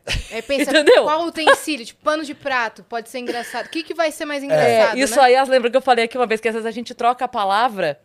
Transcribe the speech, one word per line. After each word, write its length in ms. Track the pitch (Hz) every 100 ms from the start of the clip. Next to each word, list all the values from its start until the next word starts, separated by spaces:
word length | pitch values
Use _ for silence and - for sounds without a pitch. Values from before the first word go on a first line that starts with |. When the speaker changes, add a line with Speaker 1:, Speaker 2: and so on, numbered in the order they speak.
| - - -
Speaker 1:
É, 100 | 220
pensa, 300 | - 277 285
Speaker 2:
Entendeu? 320 | 294 302 494
Speaker 1:
qual 220 | 262 311 339
utensílio? 600 | 330 311 - - 277 226
Tipo, 160 | -
pano 220 | 294 311
de 100 | 285
prato, 500 | 285 277 254 220 220 -
pode 240 | 233 220
ser 100 | 254
engraçado. 460 | 247 240 220 240 208
O 40 |
que 140 | 320
que 100 | 320
vai 200 | 339 320
ser 100 | -
mais 180 | 302 285
Speaker 3:
É. 20 | 277
Speaker 1:
engraçado, 520 | 311 240 233 220 254
Speaker 2:
É, 40 |
isso 160 | 269 247
Speaker 1:
né? 60 |
Speaker 2:
aí, 120 | 254 262
as 140 | 269
lembra 200 | 262 240
que 60 | 254
eu 60 |
falei 240 | 262 233 233
aqui 120 | 254
uma 80 | 226
vez, 140 | 220
que 80 | 226
às 60 | 220
vezes 100 | 226
a 60 |
gente 220 | 220 226
troca 320 | - 240 247 254
a 20 |
palavra 720 | 240 196 202 247 202 165 139